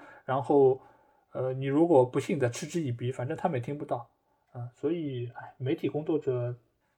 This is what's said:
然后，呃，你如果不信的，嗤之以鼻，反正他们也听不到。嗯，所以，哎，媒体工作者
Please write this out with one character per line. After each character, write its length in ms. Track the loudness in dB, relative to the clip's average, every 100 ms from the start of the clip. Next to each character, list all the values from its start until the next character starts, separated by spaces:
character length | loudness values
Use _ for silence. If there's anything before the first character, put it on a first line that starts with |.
| -6 -12
然 180 | -4 -2
后， 380 | 4 6 6 4 -4 _ _ _ _
呃， 200 | -6 -6
你 140 | -4 0
如 200 | 2 6
果 160 | 6
不 160 | 6 2
信 200 | -2 0
的， 100 | -2
嗤 180 | -2 -6
之 140 | -4
以 100 | -4
鼻， 220 | -4 -4
反 160 | -4 -6
正 80 | -4
他 100 | -2
们 120 | -2
也 40 |
听 140 | -4 -6
不 80 |
到。 240 | -6 -8 -10 _ _ _ _
嗯， 160 | -14 -14
所 160 | -6 -4
以， 400 | -2 -4 -6 -8
哎， 180 | -10 -16 -6
媒 160 | -4
体 120 | -2 -2
工 160 | -4
作 140 | -2 -2
者 380 | -2 -2 -4 -8 _ _ _